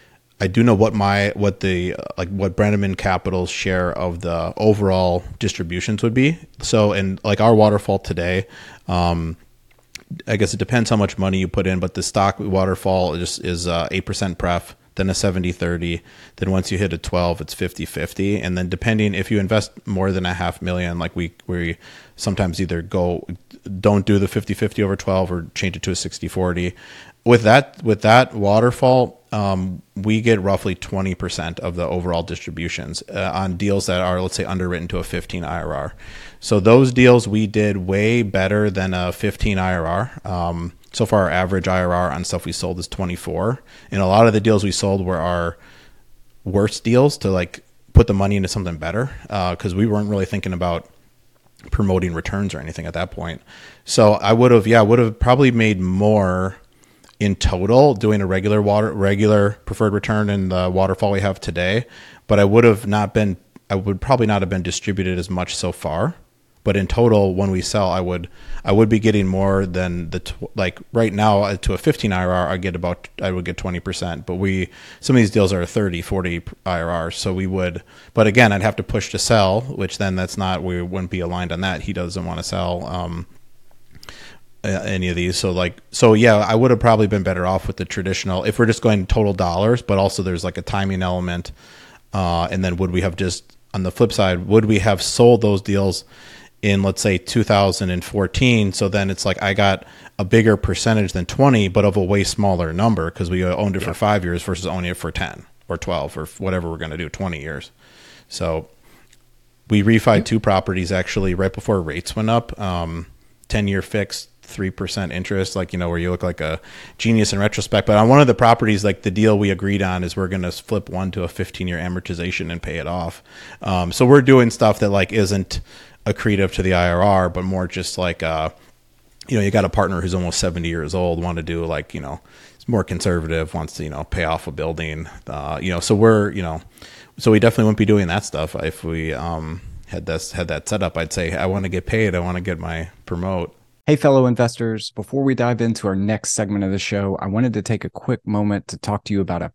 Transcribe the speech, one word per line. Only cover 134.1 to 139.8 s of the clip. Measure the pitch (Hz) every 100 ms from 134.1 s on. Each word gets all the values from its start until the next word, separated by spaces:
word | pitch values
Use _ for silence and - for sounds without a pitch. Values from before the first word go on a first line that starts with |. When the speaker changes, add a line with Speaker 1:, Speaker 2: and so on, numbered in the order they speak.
| -
Speaker 1:
off | 80 80 -
a |
building, | 73 78 82 80 78 82 - -
uh, | 73 71 78
you | 90
know, | 87
so | - 104
we're, | 113 110 101
you | 98
know, | 87 80 - _ - - - -
so | -
we | 107
definitely | 113 117
wouldn't | 110 104
be | 107
doing | 104 87
that | 92
stuff | - - 80 -
if | 80 -
we, | 82 82 80
um, | 67 85 80 78 87 - -